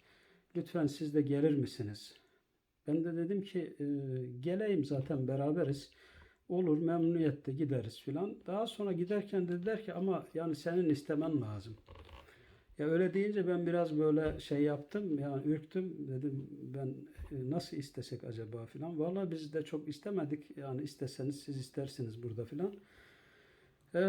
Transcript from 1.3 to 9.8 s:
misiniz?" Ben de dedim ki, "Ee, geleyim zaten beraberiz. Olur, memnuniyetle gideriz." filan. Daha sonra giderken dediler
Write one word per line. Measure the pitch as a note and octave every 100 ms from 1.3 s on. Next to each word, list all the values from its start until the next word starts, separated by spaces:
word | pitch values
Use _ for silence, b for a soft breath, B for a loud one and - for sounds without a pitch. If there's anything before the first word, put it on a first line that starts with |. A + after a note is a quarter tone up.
| C#3+ D#3
misiniz?" | C#3+ A#2 - G#2+ G#2 - - b b b _ _ _ -
Ben | D#3 E3
de | E3
dedim | E3+ G3+
ki, | G3 F#3 D#3+ -
"Ee, | C#3+ C#3+ C3+ C3 B2+ B2
geleyim | D3+ F#3+ G#3+ F#3 C#3
zaten | C#3 C3 D3 B2+
beraberiz. | C3+ C#3+ E3 C#3+ C#3 - b b b b b -
Olur, | F3+ F3+ D3+
memnuniyetle | E3 E3+ E3 E3+ D#3 C3+ -
gideriz." | C3+ D3 B2+ A2 -
filan. | - C#3+ G3+ A#3+ -
Daha | G3 A3
sonra | - G3+
giderken | E3+ F3 G#3 G3+ G3 F3
dediler | F3 F#3 G#3+